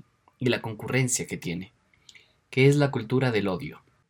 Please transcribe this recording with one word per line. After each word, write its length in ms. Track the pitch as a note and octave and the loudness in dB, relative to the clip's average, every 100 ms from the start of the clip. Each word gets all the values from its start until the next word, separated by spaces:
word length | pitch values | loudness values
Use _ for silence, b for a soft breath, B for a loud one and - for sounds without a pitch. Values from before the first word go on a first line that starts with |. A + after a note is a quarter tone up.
| - _ _ - | -20 _ _ -4
y 100 | B2 | 0
la 140 | A2 | 0
concurrencia 640 | A2+ G#2+ A2 C3 B2+ - - | -2 -10 -4 0 0 -2 -4
que 120 | F2+ | -8
tiene, 340 | - E2+ F#2+ _ _ b b b b b _ | -8 -8 -10 _ _ b b b b b _
que 200 | - C#3 | 4 6
es 80 | D3 | 6
la 160 | C#3 | 2
cultura 400 | B2+ G#2+ B2+ B2+ | -2 0 0 2
del 160 | A2 G2 | 0 0
odio. 340 | F2+ - - _ _ _ | -4 -6 -14 _ _ _